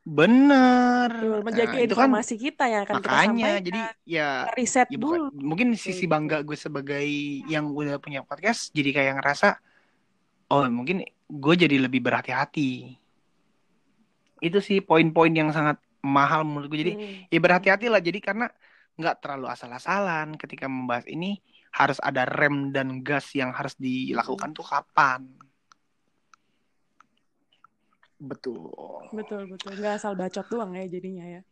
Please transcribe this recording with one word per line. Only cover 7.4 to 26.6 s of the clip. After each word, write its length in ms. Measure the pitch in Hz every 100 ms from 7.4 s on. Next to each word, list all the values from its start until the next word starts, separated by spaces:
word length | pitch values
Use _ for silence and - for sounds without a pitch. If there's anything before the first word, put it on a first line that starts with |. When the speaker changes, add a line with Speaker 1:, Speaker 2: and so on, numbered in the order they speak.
| 151
Speaker 1:
yang 220 | 156 151
udah 320 | 143 147 143
punya 240 | - 139
podcast, 480 | - 147 196 233 -
jadi 180 | 147 139
kayak 200 | 139 135 135
ngerasa, 400 | 139 143 202 - _ _ _ _ _ _ _ _ _
oh 160 | 139 131
mungkin 380 | 120 131 185 - _ _
gue 260 | 147 139 175
jadi 180 | 160 139
lebih 220 | 127 127
berhati-hati. 960 | 120 120 127 127 143 165 135 123 123 127 _ _ _ _ _ _ _ _ _ _ _ _ _ _
Itu 240 | 165 196
sih 160 | - 190
poin-poin 540 | - 165 165 165 165 160
yang 160 | 156
sangat 240 | 156 151 - _ _
mahal 480 | 139 139 143 156 151
menurut 240 | 147 143
gue. 80 | 151
Jadi 140 | 170 208
Speaker 2:
Hmm. 320 | 208 190 185
Speaker 1:
ya 120 | 165
berhati-hati 440 | 175 180 190 196 240
lah. 140 | 214
Jadi 240 | 170 190
karena 240 | 196 202 240 _ _ _ _ -
nggak 240 | 160 -
terlalu 320 | 143 139 123
asal-asalan 880 | 123 123 123 165 196 196 160 151 151
ketika 320 | - 135 135
membahas 320 | 131 123 120 -
ini, 360 | 151 185 202 _ _ _
harus 300 | - 139 135
ada 240 | - 135
rem 480 | 131 143 147 143 139
dan 320 | 139 131 131
gas 320 | 131 143 - 139
yang 160 | 127
harus 240 | 127 143 -
dilakukan 720 | 131 127 135 120 117 - -
Speaker 2:
Hmm. 80 | 311
Speaker 1:
tuh 60 |
kapan. 580 | - 143 - - 139 127 131 135 - _ _ _ _ _ _ _ _ _ _ _